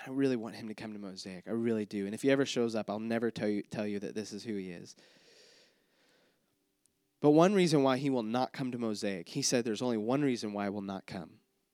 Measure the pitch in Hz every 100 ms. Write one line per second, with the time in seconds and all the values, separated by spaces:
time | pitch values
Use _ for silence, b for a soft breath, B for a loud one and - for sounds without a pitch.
0 | - 131 135 123 110 - 113 107 110 104
1 | 101 92 101 92 92 113 117 113 101 104
2 | 98 110 135 139 131 131 117 110 104 104
3 | 113 117 113 - 107 104 - - 104 101
4 | 95 76 98 107 104 101 92 87 98 -
5 | b b b b b b b b b b
6 | b b b b b _ _ _ _ _
7 | _ _ 147 151 180 202 180 151 135 131
8 | 139 131 110 120 127 - 131 120 117 101
9 | 104 95 85 143 131 131 117 104 123 113
10 | 107 135 143 120 110 101 101 101 98 98
11 | - 98 80 - _ _ _